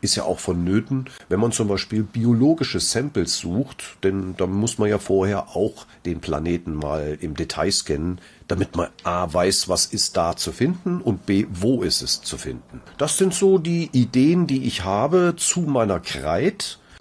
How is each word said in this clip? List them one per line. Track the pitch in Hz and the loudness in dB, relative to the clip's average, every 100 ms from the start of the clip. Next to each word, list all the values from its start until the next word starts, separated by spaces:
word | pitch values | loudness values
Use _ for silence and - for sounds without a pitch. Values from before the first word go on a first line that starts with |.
Ist | 104 - | -2 -2
ja | |
auch | 80 90 | -2 -4
vonnöten, | - 87 87 101 117 135 131 - - | -2 -2 0 0 0 -6 -6 -16 -4
wenn | 151 | 0
man | 113 | 0
zum | - 107 | 0 0
Beispiel | 98 - 110 | -2 -2 -4
biologische | 107 117 117 117 139 160 131 92 | -2 0 2 4 4 4 0 -2
Samples | - - 143 127 85 - | -2 -2 -2 -2 -2 -2
sucht, | 85 92 123 - - - | -2 -2 -4 -8 -18 -2
denn | 95 98 95 92 | 0 0 -4 -4
da | 92 | -2
muss | 98 113 - | 0 -2 0
man | 104 | 0
ja | 104 | 0
vorher | - 95 95 101 - | 2 2 2 0 -4
auch | - 110 - - - | -2 -2 -2 -20 -12
den | 87 82 | -6 -6
Planeten | - 71 82 87 87 | -4 -4 0 -2 -2
mal | 76 73 78 73 76 | -6 -4 -4 -4 -6
im | 85 76 | -6 -6
Detail | 82 - 87 | -6 -2 0
scannen, | - - 73 82 90 - - _ | 0 -2 -2 -2 -6 -12 -20 _
damit | 87 95 | -2 -2
man | 85 87 - | -2 -4 -4
A | - 87 90 | -4 -2 0
weiß, | 80 90 92 - | 2 2 2 0
was | 87 - | 0 0
ist | 107 - - | -2 -2 0
da | 82 | 0
zu | 85 - | -2 -6
finden | 80 131 180 - 175 | 0 0 0 -4 -2
und | 117 95 | -2 -2
B, | - 98 - | 0 0 0
wo | 90 104 131 | 0 0 2
ist | 78 - | 0 -2
es | - - | -2 -6
zu | - - | -6 -10
finden. | - 62 - 131 - - | -8 -12 -14 -20 -20 -4
Das | 151 196 | -2 2
sind | 190 | 2
so | 180 196 190 | 4 4 4
die | 160 170 165 | 4 -2 2
Ideen, | 127 123 127 139 180 170 | 2 4 4 6 4 2
die | 135 | 0
ich | 123 - | -2 -4
habe | 92 101 135 180 175 170 | -2 0 4 4 2 0
zu | - - | -2 0
meiner | 160 135 113 98 | 0 2 2 0
Kreid. | - 67 71 85 156 - - - _ - | -4 -6 -2 0 0 -2 -10 -12 _ -20